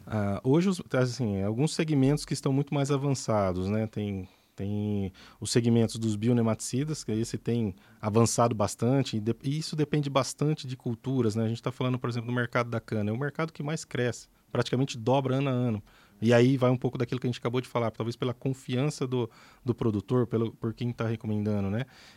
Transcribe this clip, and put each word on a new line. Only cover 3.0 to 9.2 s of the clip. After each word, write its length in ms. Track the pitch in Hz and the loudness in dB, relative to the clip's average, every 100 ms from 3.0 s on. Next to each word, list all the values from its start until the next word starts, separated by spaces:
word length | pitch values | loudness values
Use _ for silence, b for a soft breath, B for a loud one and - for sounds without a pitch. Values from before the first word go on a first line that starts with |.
| 143 131 - 110 95 90 95 | 0 -2 0 2 2 0 0
né? 180 | 107 110 | 0 -2
Tem, 400 | - 104 95 92 b b - | -4 -4 -6 -8 b b -8
tem 560 | 101 104 104 101 95 B B B | -4 -2 -2 -2 -2 B B B
os 120 | 110 | -2
segmentos 460 | 123 117 117 110 113 | 2 4 4 2 0
dos 180 | 110 104 | -2 0
bionematicidas, 880 | 113 120 113 107 - 123 156 151 | 0 2 2 0 -4 -4 -4 -6
que 80 | - | -4
esse 260 | 110 113 113 | -4 -4 -6
tem 380 | - 117 107 - B B | -4 -2 -2 -4 B B
avançado 520 | 107 107 113 - 117 | 0 4 4 4 2
bastante, 640 | 107 101 - 117 135 127 | 2 -2 0 0 2 0
e 20 | |
de-, 160 | 110 | -2